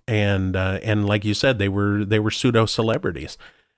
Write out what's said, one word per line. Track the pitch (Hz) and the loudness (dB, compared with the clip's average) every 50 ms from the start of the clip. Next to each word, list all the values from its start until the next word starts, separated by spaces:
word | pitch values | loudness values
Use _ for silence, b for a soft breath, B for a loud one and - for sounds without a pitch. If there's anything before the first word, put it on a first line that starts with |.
| _ | _
And, | - 110 107 104 101 101 95 92 92 92 | -4 -2 0 0 0 0 0 0 -2 -2
uh, | 95 92 95 95 85 - | -2 -2 -2 -4 -4 -2
and | 110 104 107 101 | -2 0 0 2
like | 101 104 107 101 | 2 0 0 0
you | 107 101 | -2 0
said, | - - 135 127 101 | 2 2 2 2 2
they | 98 98 | 0 0
were, | 95 101 101 104 101 104 107 | 0 0 0 2 0 0 0
they | 95 110 107 | 0 0 0
were | 107 107 | 2 0
pseudo | - - - 123 117 113 113 | -2 0 0 2 4 4 2
celebrities, | 107 - - 113 113 113 - - 98 82 67 76 - - b b b b b b b b | 2 0 0 0 0 0 -2 -4 -6 -6 -8 -10 -14 -16 b b b b b b b b